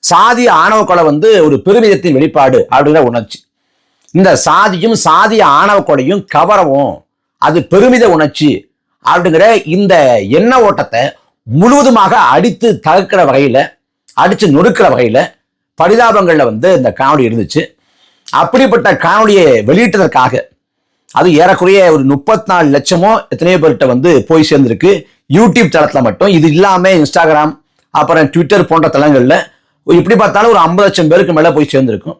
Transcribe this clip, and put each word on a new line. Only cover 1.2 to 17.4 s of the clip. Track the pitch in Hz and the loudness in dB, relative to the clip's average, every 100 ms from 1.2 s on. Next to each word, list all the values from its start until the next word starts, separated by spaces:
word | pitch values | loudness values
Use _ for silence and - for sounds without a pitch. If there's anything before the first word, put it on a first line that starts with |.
| 208 208 | 2 2
ஒரு | 156 139 | 2 0
பெருமிதத்தின் | - 214 220 180 175 131 | 0 0 2 0 -2 -2
வெளிப்பாடு | 160 151 135 127 - | -2 0 0 0 0
அப்படிங்கிற | 131 147 151 | 0 0 0
உணர்ச்சி. | 127 117 104 - _ _ _ _ _ _ _ | 0 -2 -10 -18 _ _ _ _ _ _ _
இந்த | 165 190 - | 0 0 0
சாதியும் | - 165 208 185 214 226 | 0 0 0 -2 -4 -2
சாதி | 165 160 214 220 175 | 0 0 0 0 2
ஆணவ | 143 196 202 | 2 0 -2
கொலையும் | - 143 131 202 - | -2 -2 -2 -4 -4
கவரவும் | 147 175 208 165 139 131 76 _ _ _ _ | -2 0 0 0 0 -2 -6 _ _ _ _
அது | 135 160 | -2 -2
பெருமித | - 185 247 240 226 | 0 0 2 2 2
உணர்ச்சி | 165 151 - 151 104 _ _ _ _ | 0 -2 -2 -4 -4 _ _ _ _
அப்படிங்கிற | - 165 175 160 208 220 151 | -4 -2 0 2 2 2 -2
இந்த | 175 196 175 135 117 98 | -2 0 2 2 0 0
எண்ண | 143 226 262 | 0 0 2
ஓட்டத்தை | 214 - 127 117 135 - _ _ - | 0 -2 -4 -4 -6 -8 _ _ -6
முழுவதுமாக | 127 220 285 269 226 190 226 147 | 0 2 2 2 2 2 0 0
அடித்து | 139 202 175 226 185 | 0 -2 -2 -4 -2
தகர்க்கிற | 156 175 185 196 | 0 -2 0 0
வகையில, | 151 131 143 123 156 _ _ _ _ - | 0 0 0 0 -4 _ _ _ _ -4
அடிச்சு | 170 190 202 | -2 0 0
நொறுக்கிற | 139 196 - 185 | 2 0 0 -2
வகையில | 127 120 117 175 _ _ _ _ _ | 0 0 -2 -4 _ _ _ _ _
பரிதாபங்கள்ல | 170 220 233 208 185 160 | -2 2 2 0 0 0
வந்து | 123 110 170 | 0 -2 0
இந்த | 175 123 - | 0 -2 -2
காணொளி | 135 147 120 | -2 0 -2
இருந்துச்சு. | 117 | -2